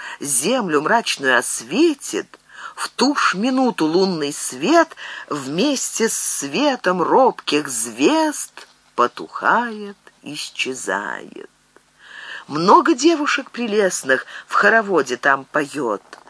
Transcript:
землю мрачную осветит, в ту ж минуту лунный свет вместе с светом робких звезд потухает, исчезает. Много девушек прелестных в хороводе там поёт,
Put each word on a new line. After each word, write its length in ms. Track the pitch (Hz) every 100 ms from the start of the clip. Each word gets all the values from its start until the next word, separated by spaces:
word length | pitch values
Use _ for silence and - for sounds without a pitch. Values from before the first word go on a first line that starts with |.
| - -
землю 640 | 143 - 180 262 185 147
мрачную 560 | 156 226 - - 135 123
осветит, 1000 | - - 117 208 339 285 - 98 - - _ - - -
в 140 | -
ту 260 | - 254 285
ж 200 | - 180
минуту 500 | 254 262 247 - 156
лунный 480 | 175 190 165 143
свет 640 | - - 127 185 339 311 - - - -
вместе 800 | 147 131 165 285 262 - - 220
с 80 | -
светом 840 | - - 139 165 - - 180 180
робких 640 | 143 202 254 - - 147 147
звезд 1000 | 120 120 110 156 311 311 - - - - _ _ -
потухает, 1000 | 120 - 80 - 127 208 240 214 202 202 - _
исчезает. 1300 | - 151 - - 123 131 98 98 95 52 - - - _ _ _ _ _ - - - - -
Много 480 | 147 180 - 269 254
девушек 560 | 320 311 294 - 254
прелестных 720 | 240 233 208 185 - 131 131 - - -
в 60 |
хороводе 640 | - 208 226 202 170 123 123
там 300 | 147 135 131
поёт, 560 | 147 139 139 120 98 - -